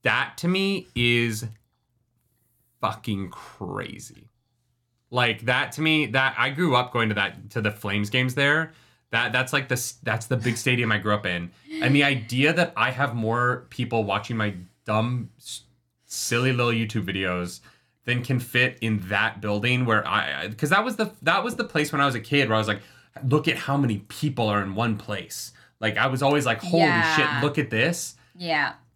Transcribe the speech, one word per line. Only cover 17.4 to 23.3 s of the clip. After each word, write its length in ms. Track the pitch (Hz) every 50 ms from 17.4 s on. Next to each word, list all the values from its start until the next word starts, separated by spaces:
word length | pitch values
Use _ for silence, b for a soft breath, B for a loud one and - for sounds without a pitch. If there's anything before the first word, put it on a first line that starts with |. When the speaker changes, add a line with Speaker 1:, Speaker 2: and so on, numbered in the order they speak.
| 90 87 - - b b b b b b b b _
Speaker 1:
than 180 | - 123 123
can 160 | 123 - 135 123
fit 400 | 123 - - 123 123 127 - -
in 200 | 110 113 110 101 90 92
that 320 | 101 101 107 113 - 98
building 440 | 101 104 104 104 104 123 127 123 127
where 220 | 113 110 107 -
I, 380 | - 92 104 73 65 69 69 82
I, 40 | 104
'cause 200 | 110 107 - 139
that 140 | 175 202 220
was 100 | 254 220
the, 140 | - 220 - - -
that 200 | - 156 170 196
was 140 | 190 240 233
the 80 | - -
place 260 | - - 156 151 147
when 100 | - 143
I 60 | 143
was 80 | 139 123
a 60 | 117
kid 280 | 110 - 143 143 139 113
where 60 | 110
I 40 | 110
was 100 | 107 107
like, 120 | 104 92 B B B B B B B - -
"Look 240 | 127